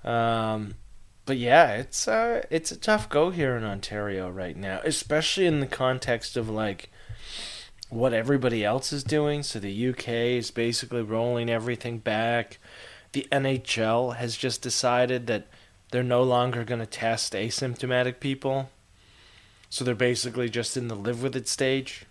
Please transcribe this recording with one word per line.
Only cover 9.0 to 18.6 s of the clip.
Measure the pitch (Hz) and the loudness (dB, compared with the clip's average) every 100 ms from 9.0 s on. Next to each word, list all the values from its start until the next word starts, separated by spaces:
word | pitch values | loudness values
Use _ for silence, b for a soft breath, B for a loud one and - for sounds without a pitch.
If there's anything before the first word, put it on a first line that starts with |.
doing. | 135 151 147 147 | 0 2 2 0
So | 143 110 | -4 -6
the | 98 | -6
U | 101 123 | -2 -2
K | 123 - 117 120 123 | -2 -4 0 2 0
is | 107 | -2
basically | 117 117 117 123 120 | 0 0 0 -2 -4
rolling | 107 110 120 120 117 | -2 0 0 0 0
everything | 117 117 120 120 117 | -2 -2 -6 -6 -4
back. | 113 107 113 117 110 - B B B B B | -2 0 2 0 -2 -12 B B B B B
The | 139 - | -6 0
N | 139 135 | 0 2
H | 131 - - | -2 -2 0
L | 110 117 127 | 2 2 2
has | 117 120 113 | -2 -6 -2
just | 131 - | -4 -4
decided | 127 - 123 123 123 127 120 | -2 0 2 4 4 2 0
that | 107 - B B B _ | -4 -4 B B B _
they're | 123 | -2
no | 123 120 | 4 4
longer | 127 123 123 123 | 6 4 4 0
gonna | 113 120 | -2 -4
test | 110 - 113 113 - | -4 -2 0 0 -2
asymptomatic | 98 110 - 131 120 127 127 127 123 | -2 -2 -2 -4 -4 0 2 2 0
people. | 139 135 135 135 | -4 -2 -2 -2